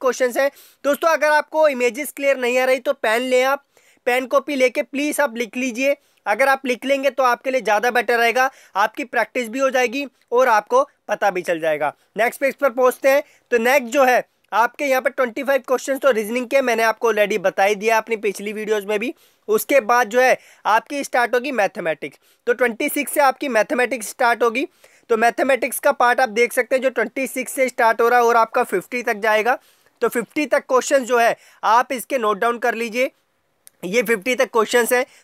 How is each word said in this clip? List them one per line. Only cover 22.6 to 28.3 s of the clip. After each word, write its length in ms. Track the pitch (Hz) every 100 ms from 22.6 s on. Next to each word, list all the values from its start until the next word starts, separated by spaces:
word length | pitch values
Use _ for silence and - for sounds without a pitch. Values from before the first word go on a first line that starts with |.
| 240 226 294
सिक्स 240 | 285 262
से 80 | 311
आपकी 280 | 269 262 285
मैथमेटिक्स 600 | 220 208 240 247 254 -
स्टार्ट 340 | - 240 233
होगी। 240 | 240 233 320 _ - _ -
तो 80 | 220
मैथमेटिक्स 640 | 233 233 269 254 262 -
का 140 | 294
पार्ट 280 | 277 240 247
आप 80 | 254
देख 240 | 214 240
सकते 240 | 262 233 262
हैं, 60 |
जो 80 | 254
ट्वेंटी 360 | 240 220 277 262
सिक्स 260 | 262 -
से 160 | - 254
स्टार्ट 320 | - 226 220
हो 80 | 233
रहा 100 | 247
है 60 |
और 120 | 233